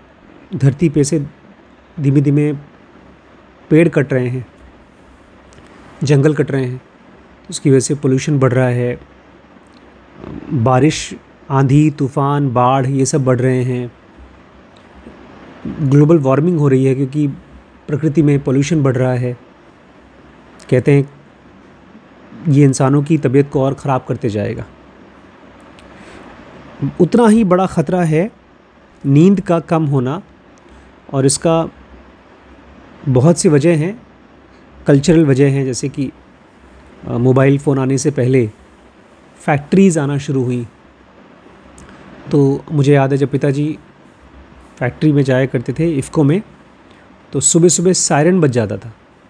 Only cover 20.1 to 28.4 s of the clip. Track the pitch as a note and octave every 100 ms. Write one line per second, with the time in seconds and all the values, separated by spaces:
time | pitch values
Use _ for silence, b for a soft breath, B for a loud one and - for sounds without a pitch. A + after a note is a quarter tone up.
20.1 | - - - - - - C3 B2+ C#3 C#3
21.1 | - - - - - - - - - -
22.1 | - - A#2 E3 C#3 C#3+ C3 C3+ C#3+ C#3+
23.1 | D#3+ D3 C3+ C#3+ C#3+ C3+ C#3 D3 C3 -
24.1 | B2 B2+ G#2 G#2 A#2 A#2 - - - -
25.1 | - - - - - - - - B B
26.1 | B B - - - - - C#3 - F3
27.1 | A3 A#3 A3 G#3 F3+ F#3+ - D3 F3+ E3+
28.1 | D#3 G#3 -